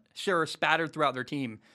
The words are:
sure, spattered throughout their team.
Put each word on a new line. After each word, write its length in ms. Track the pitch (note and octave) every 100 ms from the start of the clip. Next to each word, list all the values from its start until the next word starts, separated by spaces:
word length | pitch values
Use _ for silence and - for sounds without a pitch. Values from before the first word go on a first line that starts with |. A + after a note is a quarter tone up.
| _
sure, 340 | - G3+ F3 D3
spattered 440 | - D3+ D#3+ D#3+
throughout 200 | D#3 C#3+
their 100 | B2+
team. 360 | A#2+ D3 B2 G#2+ _